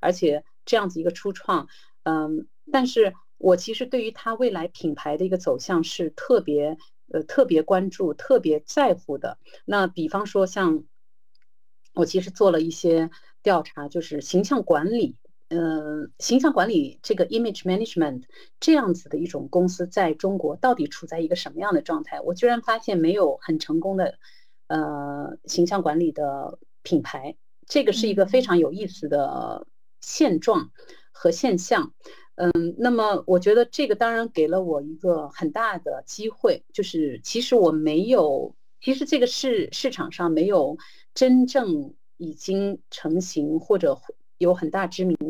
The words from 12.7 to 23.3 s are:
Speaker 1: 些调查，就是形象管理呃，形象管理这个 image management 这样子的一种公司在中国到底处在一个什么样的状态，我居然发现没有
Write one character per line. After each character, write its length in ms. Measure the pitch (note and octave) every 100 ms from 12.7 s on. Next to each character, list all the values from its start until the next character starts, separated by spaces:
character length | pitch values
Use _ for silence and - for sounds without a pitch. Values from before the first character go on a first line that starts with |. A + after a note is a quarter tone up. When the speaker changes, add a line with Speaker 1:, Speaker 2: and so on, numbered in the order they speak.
Speaker 1:
些 400 | D#3+ E3+ E3 E3 - - -
调 200 | G#3 E3+
查， 260 | D3+ D3 C#3+
就 120 | E3+
是 220 | - D3
形 220 | - F#3
象 180 | - E3
管 300 | - D3+ F3+
理 240 | A#3 C#3 - - - -
呃， 600 | E3+ E3 D#3 D3+ D3+ - -
形 220 | - B3+
象 120 | D4
管 160 | G3+ G#3+
理 300 | F3 C3+ -
这 120 | -
个 120 | F#3+ E3+
image 340 | A3+ A3+ G3
management 600 | F#3 F#3+ A3+ F3 D3 B2+ - - - -
这 140 | D#4+
样 220 | D4+ G3+
子 140 | F3 -
的 100 | D3+
一 80 | F3
种 220 | C#3 C3+
公 200 | F3+ F3+
司 180 | F3+ F3+
在 260 | G3+ E3
中 240 | D#3 G3 G3
国 180 | D3+ D#3+
到 180 | B3+
底 120 | B3 D3
处 200 | - D#3+
在 140 | E3
一 80 | D#3+
个 80 | F3+
什 160 | C#3+
么 80 | D#3
样 120 | G3+
的 100 | C#4+
状 200 | - D#4
态， 180 | - D3
我 140 | -
居 120 | F3+ A#3+
然 140 | A#3
发 160 | A#3 A3
现 200 | - F3+
没 140 | D#3+
有 260 | G3+ D#3